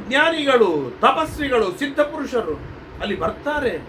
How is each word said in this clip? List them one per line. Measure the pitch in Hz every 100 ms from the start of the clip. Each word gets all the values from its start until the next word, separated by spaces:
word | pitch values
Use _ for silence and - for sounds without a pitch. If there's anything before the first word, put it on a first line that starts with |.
| 196
ಜ್ಞಾನಿಗಳು, | 269 330 320 277 254 196 151 127 - 240
ತಪಸ್ವಿಗಳು, | 320 311 - 277 247 196 -
ಸಿದ್ಧ | 277 294 294
ಪುರುಷರು | 311 254 247 175 147 - - - -
ಅಲ್ಲಿ | 202 190
ಬರ್ತಾರೆ. | 214 - 285 302 247 165